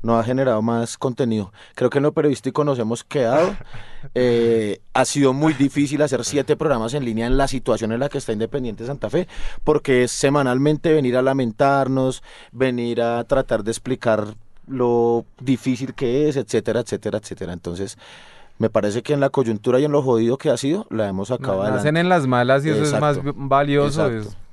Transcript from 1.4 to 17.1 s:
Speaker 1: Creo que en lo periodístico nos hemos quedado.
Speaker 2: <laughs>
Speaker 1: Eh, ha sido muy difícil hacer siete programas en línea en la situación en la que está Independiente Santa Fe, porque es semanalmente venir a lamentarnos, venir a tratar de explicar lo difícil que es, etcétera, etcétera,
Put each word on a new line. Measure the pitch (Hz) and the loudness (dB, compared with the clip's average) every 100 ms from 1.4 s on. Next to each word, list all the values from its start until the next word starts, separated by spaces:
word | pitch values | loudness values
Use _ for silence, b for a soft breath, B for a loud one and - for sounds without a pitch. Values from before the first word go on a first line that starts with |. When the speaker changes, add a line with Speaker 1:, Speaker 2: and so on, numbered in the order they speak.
| 95 B B - | -4 B B -2
Speaker 1:
Creo | 127 | 0
que | 143 | 2
en | |
lo | 143 | 0
periodístico | 151 151 135 135 - | 2 0 0 -4 -2
nos | 147 131 | 0 0
hemos | 110 117 | -2 -4
quedado. | - 151 117 135 180 202 | -4 -2 2 2 0 -2
Speaker 2:
<laughs> | - B B B B | -10 B B B B
Speaker 1:
Eh, | 123 123 120 117 113 107 98 - | 0 2 4 4 2 0 -6 -4
ha | 123 | -2
sido | 127 143 139 | 0 2 2
muy | 131 156 | 4 0
difícil | 139 139 143 143 143 | 2 0 2 -2 0
hacer | 147 131 | 0 0
siete | 120 143 135 147 | -2 -2 0 0
programas | 156 127 110 | 0 0 -2
en | 147 | -4
línea | 123 110 117 | -4 -2 2
en | 135 | 2
la | 135 | 2
situación | 135 - 110 110 | -2 0 0 0
en | 117 | -2
la | 143 | -2
que | 143 | -4
está | - | -4
Independiente | 107 113 147 123 101 117 | -4 -4 -4 -6 -8 -10
Santa | 135 - | -6 -4
Fe, | 139 180 B B B | -2 -4 B B B
porque | - 147 - 127 | 0 0 4 2
es | 123 | 2
semanalmente | - 139 143 135 127 143 151 175 | 2 2 2 2 2 2 2 2
venir | 156 127 127 | 2 2 2
a | |
lamentarnos, | 131 135 123 107 139 139 131 131 131 123 B B B | 2 2 -2 2 2 4 2 0 0 -2 B B B
venir | 120 131 123 120 117 | -2 0 0 -2 0
a | 117 120 | 0 0
tratar | 117 135 135 110 | 0 0 0 -2
de | 104 | -2
explicar | 113 - 131 120 107 104 107 - - - | -6 -4 -2 0 0 0 -8 -18 -20 -10
lo | 135 123 120 117 117 113 - | -2 2 4 4 2 -2 -10
difícil | 127 127 - 123 131 | -2 0 0 -4 -6
que | - 135 127 151 | -4 -2 0 0
es, | 139 | -2
etcétera, | 110 113 104 113 | -2 -2 0 -2
etcétera, | 120 98 107 | -2 -6 -4